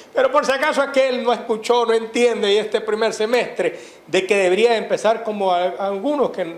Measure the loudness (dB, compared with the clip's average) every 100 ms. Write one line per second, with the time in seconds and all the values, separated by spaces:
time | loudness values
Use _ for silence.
0 | -6 0 2 2 0 0 0 0 0 2
1 | 0 0 -2 -2 -2 -4 0 2 2 0
2 | 0 2 2 2 2 2 0 -2 -2 -2
3 | -2 0 0 0 -2 -4 -4 -4 -16 -20
4 | -2 -2 2 2 2 4 4 2 0 -2
5 | 0 0 -2 -2 0 0 0 -2 -4 -2
6 | -2 0 -2 -2 -8